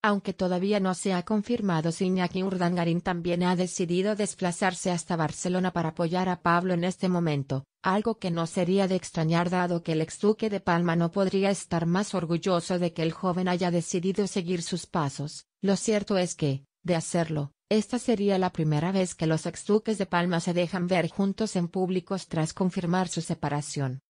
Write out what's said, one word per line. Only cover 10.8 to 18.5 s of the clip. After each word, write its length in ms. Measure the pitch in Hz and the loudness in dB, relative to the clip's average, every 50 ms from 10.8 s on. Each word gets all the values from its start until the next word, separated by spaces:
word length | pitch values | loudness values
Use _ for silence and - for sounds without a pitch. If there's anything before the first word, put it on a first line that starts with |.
| 175 175 165 | 4 2 2
no 160 | 170 170 170 | 2 2 2
podría 400 | 165 202 196 190 - 196 190 196 | 2 2 0 2 2 2 2 2
estar 340 | 202 - - - - 170 170 | 0 0 -2 -2 -2 0 2
más 300 | 170 170 190 208 - - | 2 2 0 0 0 -2
orgulloso 640 | 190 175 156 170 170 - 196 185 170 165 - 190 180 | -4 -2 0 -2 -2 0 2 0 0 0 0 -2 0
de 140 | 175 175 165 | 0 -2 0
que 100 | - 160 | 0 -2
el 80 | 165 | -2
joven 380 | 160 - - 185 175 175 185 185 | -2 -2 -2 -2 0 0 0 0
haya 240 | 180 175 185 175 170 | 0 0 0 2 0
decidido 560 | 175 165 - - 185 165 190 190 - 208 190 | 0 -2 0 -4 -2 0 0 0 0 -2 -2
seguir 340 | - 208 175 165 185 175 165 | -2 -4 -2 -2 -2 -4 -2
sus 240 | - - 175 - | -4 -6 -6 -6
pasos, 600 | - - 185 156 139 - - 143 147 - - - _ _ _ - | -4 -2 -2 -2 -2 -2 -4 -8 -8 -8 -12 -18 _ _ _ 0
lo 120 | 190 196 | 0 0
cierto 420 | 185 - - 220 208 202 - 208 | 0 2 0 0 0 0 0 0
es 200 | 190 180 175 - | 0 0 0 -2
que, 280 | - - 143 135 135 139 _ _ _ _ | -2 0 0 0 -2 -6 _ _ _ _
de 100 | 170 180 | 0 0
hacerlo, 560 | 160 160 - - 175 170 156 160 151 143 139 _ _ _ _ | 0 0 -2 0 0 0 0 -2 -4 -4 -6 _ _ _ _
esta 300 | 208 220 208 - - 240 | 0 0 0 0 -2 -4
sería 400 | - - 240 202 202 202 196 185 | 0 0 0 2 4 2 2 2
la 120 | 185 185 | 2 0